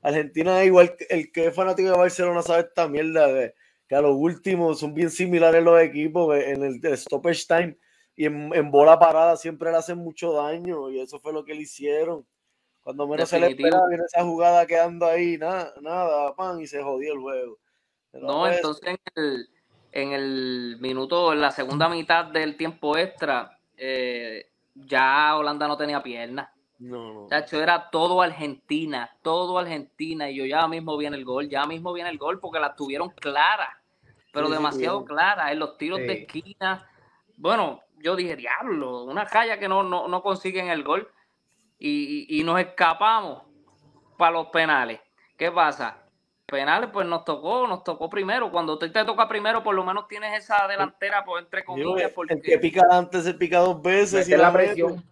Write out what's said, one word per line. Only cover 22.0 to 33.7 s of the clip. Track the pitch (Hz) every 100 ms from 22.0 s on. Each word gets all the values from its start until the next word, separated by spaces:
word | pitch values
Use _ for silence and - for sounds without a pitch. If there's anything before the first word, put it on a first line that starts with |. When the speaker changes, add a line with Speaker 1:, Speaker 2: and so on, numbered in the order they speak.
| 160 170 165
Speaker 2:
del | 156 156 147
tiempo | 160 160 151 151
extra, | 185 - 156 127 117 _ _ _
eh, | 131 131 127 120 117 110 - _ _ -
ya | 135 135 131 139 151 151
Holanda | 147 147 147
no | 147
tenía | 147 143
pierna. | 139 117 117 131 - _ _ _
Speaker 1:
No, | 123 123 113
no. | 107 101
Speaker 2:
Chacho, | 147 151 156
era | 156 170 -
todo | 160 170 180
Argentina, | 180 156 151 135 _ 151 160 135 120 _
todo | - 165 180 180
Argentina, | 175 160 143 _ 160 160 147
y | 135
yo, | 135
"Ya | 151 165
mismo | 165 160 151
viene | 147 143
el | 127
gol, | 127 147
ya | 139 147
mismo | 165 170
viene | 175 175
el | 156
gol", | 143 185
porque | 180 160
la | 143 -
tuvieron | 139 139 -
clara, | - 147 143 160 208 147